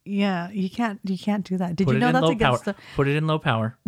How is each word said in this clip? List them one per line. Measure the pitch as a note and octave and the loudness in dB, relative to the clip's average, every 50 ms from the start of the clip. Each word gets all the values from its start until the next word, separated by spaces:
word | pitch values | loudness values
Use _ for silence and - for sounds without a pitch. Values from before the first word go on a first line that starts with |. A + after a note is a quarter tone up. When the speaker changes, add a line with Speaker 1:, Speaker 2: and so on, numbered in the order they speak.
| - | -10
Speaker 1:
Yeah, | G3 G3+ G3 G3+ G3+ F#3 E3+ E3+ F3+ | -4 -2 0 0 2 0 -2 -4 -6
you | G#3+ G3 F#3 F#3+ | -4 -4 -4 -4
can't, | - - A#3+ A3 G3+ G3 - | -2 -2 -4 -4 -4 -6 -6
you | F#3+ F#3+ F3 | -4 -4 -4
can't | - G#3+ G#3 G#3 F3 | -2 -2 -2 -2 -2
do | - F#3 F#3 | -2 -2 -2
that. | F#3 F3 E3+ D3+ | -2 -2 0 0
Did | F#3+ | 2
Speaker 2:
put | C3+ - | 2 2
Speaker 1:
you | G#3 | 4
Speaker 2:
it | |
Speaker 1:
know | A#3+ A#3+ | 4 4
Speaker 2:
in | B3 | 4
Speaker 1:
that's | B3+ D#3 | 4 4
Speaker 2:
low | D#3+ | 2
Speaker 1:
against | E3 G#3+ - C3+ B2 A#2 - | 2 2 2 2 2 0 -2
Speaker 2:
power. | G3+ G3 | -4 -8
Speaker 1:
the | - - - - - | -8 -10 -6 -2 0
Speaker 2:
Put | C#3 C#3 | 0 2
it | C#3+ | 2
in | D#3 D#3 | 0 0
low | D#3 D#3 D#3 | 0 0 0
power. | - D#3 A#2 A2+ A2 A2+ - _ - | 0 0 0 0 0 -2 -4 _ -6